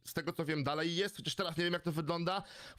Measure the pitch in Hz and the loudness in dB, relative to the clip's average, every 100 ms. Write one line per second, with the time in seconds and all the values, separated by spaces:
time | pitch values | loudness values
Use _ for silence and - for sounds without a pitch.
0 | - - 156 - 156 156 135 151 165 170 | -6 -4 -2 0 2 2 2 2 2 2
1 | 196 - 123 - 180 160 175 175 170 156 | 0 -2 -4 -2 -2 2 2 2 0 0
2 | 156 170 170 196 - - - | 2 2 2 0 -2 -12 -16